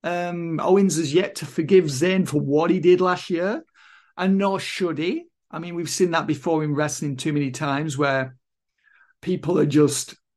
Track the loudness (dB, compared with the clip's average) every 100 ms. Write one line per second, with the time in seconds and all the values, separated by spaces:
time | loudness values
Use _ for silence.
0 | -4 -4 -4 -6 -6 -4 4 4 4 2
1 | 0 0 0 -6 -8 -4 4 4 4 0
2 | 0 2 0 -2 0 2 2 4 6 6
3 | 4 0 -4 -2 -2 -4 -10 _ _ -20
4 | _ -4 0 2 0 -2 -6 -4 -4 -2
5 | -4 -4 -10 _ _ -12 -10 -8 -6 0
6 | 0 0 -2 -4 0 0 0 -2 -2 -4
7 | -6 -4 -2 -2 -2 -4 -4 -4 -4 -2
8 | 0 0 -4 -10 _ _ _ _ _ _
9 | _ _ -6 -4 -2 0 2 4 2 2
10 | -8 -16 _